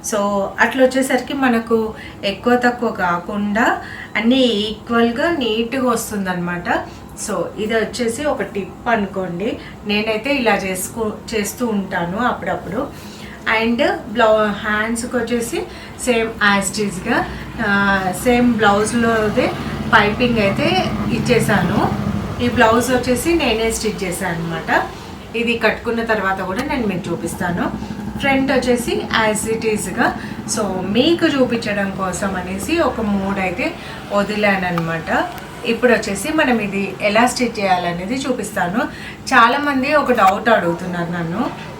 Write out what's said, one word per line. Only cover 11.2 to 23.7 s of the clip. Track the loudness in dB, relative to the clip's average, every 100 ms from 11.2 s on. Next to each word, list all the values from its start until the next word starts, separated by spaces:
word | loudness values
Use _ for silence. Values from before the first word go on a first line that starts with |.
| -4
చేస్తూ | -2 -2 -2 -2
ఉంటాను | -2 -2 -4 -2 0
అప్పుడప్పుడు. | -2 -2 -4 -4 -4 -6 -6 -8 -16 -14 -16 -8 0 2
And | 2 4 2
బ్లౌ-, | 0 -2 2 4 6 4
హ్యాండ్స్కి | 0 -2 -2 0 -2 -2 -2
వచ్చేసి | 0 -2 -2 -4 -6 -10 -16 -6
సేమ్ | 0 2 0
as | 2 4 4 0
it | -2 -4
is-గా, | -4 -2 -2 -2 -8 -10 -4 0
ఆ, | 2 4 2 0 0
సేమ్ | 2 4 4
బ్లౌజ్లోదే | 4 4 4 2 2 2 2 2 2 0 -2 -6 -4 2
పైపింగ్ | 4 4 2 2 4
అయితే | 2 2 2 2 0 -2 -2
ఇచ్చేసాను. | 0 4 4 4 2 2 2 2 0 -2 -2 -4 -2
ఈ | 0
బ్లౌజ్ | 4 4 4 4
వచ్చేసి | 0 2 0 2
నేనే | 2 2 2 0